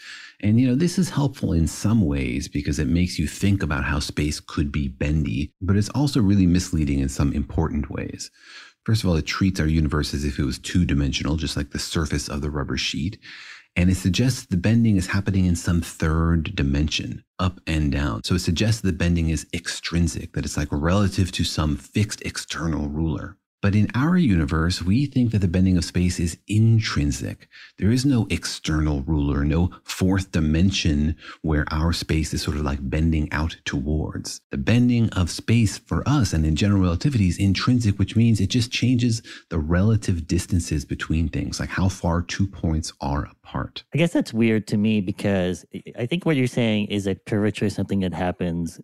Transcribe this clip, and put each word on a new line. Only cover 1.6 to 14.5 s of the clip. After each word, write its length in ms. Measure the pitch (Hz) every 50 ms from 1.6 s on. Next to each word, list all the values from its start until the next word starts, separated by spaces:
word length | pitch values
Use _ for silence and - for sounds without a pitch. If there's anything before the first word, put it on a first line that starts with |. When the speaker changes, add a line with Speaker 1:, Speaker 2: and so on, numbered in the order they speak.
| 80
Speaker 1:
some 340 | 73 - - - 104 113 117 95
ways 420 | 73 71 69 67 64 62 67 - -
because 300 | - 73 71 76 73 76
it 80 | 76 64
makes 300 | 76 87 90 90 - -
you 80 | 80
think 360 | 73 - - - 101 101 98
about 220 | 82 73 73 69 65
how 140 | 67 73 73
space 400 | 73 - - - 76 76 76 -
could 300 | - - - - 76 71
be 160 | 71 76 71 65
bendy, 640 | 64 - - 69 76 80 73 - 55 60 76 - _ -
but 160 | 95 90 98
it's 140 | 104 104 -
also 320 | - 123 147 143 - 143
really 240 | 104 95 101 101 92
misleading 540 | 87 85 90 90 - - 78 76 69 69 69
in 80 | 67 67
some 220 | - - 76 69 64
important 560 | 71 69 - - - 80 - - 73 69 -
ways. 400 | - - - - - - - - _ _ - - - - - - _ _ -
First 160 | - 113 110
of 80 | - 95
all, 60 | 87
it 100 | 78 73
treats 340 | - - - 98 95 92 -
our 60 | 78
universe 480 | 78 78 80 78 71 78 76 71 - -
as 100 | 71 71
if 140 | 71 67 -
it 60 | 73
was 140 | 65 - -
two-dimensional, 800 | - - - 92 85 71 76 71 71 67 65 - - 69 76
just 200 | 80 80 71 -
like 160 | - 71 -
the 60 | - -
surface 500 | - - - 87 76 71 76 71 69 -
of 120 | 71 71
the 100 | 71 73
rubber 260 | 73 73 67 64 64 67
sheet. 400 | - - - 67 69 95 - - - - - - - - - - - _ -
And 140 | 90 87 92
it 60 | 90
suggests 500 | 90 - 98 87 - 123 131 131 - -
the 100 | -